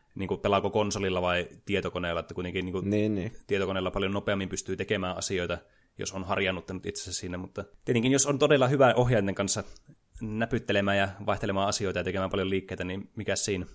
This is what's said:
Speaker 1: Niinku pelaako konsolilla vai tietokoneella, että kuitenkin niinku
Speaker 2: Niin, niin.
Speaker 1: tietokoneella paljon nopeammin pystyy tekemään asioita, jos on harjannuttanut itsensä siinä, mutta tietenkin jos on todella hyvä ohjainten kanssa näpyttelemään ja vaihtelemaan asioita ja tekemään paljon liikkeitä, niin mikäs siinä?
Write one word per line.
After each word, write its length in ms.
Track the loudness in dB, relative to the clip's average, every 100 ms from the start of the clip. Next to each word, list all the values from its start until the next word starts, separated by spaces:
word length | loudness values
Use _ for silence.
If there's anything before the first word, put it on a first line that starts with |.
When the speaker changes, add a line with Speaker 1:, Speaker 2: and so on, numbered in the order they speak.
| _
Speaker 1:
Niinku 220 | -8 -4 -2
pelaako 340 | 2 2 2
konsolilla 520 | 0 0 0 0 0
vai 260 | 2 0 -2 -10 -2
tietokoneella, 540 | -2 -2 -4 -2 -4
että 140 | -4
kuitenkin 300 | -6 -4 -4
niinku 160 | -4 -4
Speaker 2:
Niin, 340 | 0 0 2
niin. 180 | -2 -4 -10 -4
Speaker 1:
tietokoneella 440 | -2 0 0 -2
paljon 220 | -2 -2
nopeammin 360 | -2 -2 -2 -2
pystyy 280 | -6 -6 -6
tekemään 400 | -2 -2 -2 -4
asioita, 420 | -2 -2 -2 -4 -8 _ _ -10
jos 140 | -8
on 120 | -6
harjannuttanut 600 | -4 0 0 -2 -6 -8 -8
itsensä 260 | -8 -8 -6
siinä, 180 | -6 -8
mutta 260 | -8 -10 -12 -10
tietenkin 280 | 0 2 4
jos 140 | 4 4
on 120 | 4
todella 300 | 6 6 6
hyvä 260 | 6 6 6
ohjainten 380 | 4 4 2
kanssa 300 | 0 0 -2 -4 -14 -20 -20 _ -10
näpyttelemään 760 | -6 -4 -2 -2 2 2 4 4
ja 100 | 2 0 -2
vaihtelemaan 420 | -2 0 2 2
asioita 300 | 0 0 0
ja 60 |
tekemään 260 | -2 -2 0
paljon 200 | 0 0
liikkeitä, 340 | 0 -2 -6
niin 260 | -6 -6 -8 -8
mikäs 280 | -4 -2
siinä? 220 | 0 -2 -4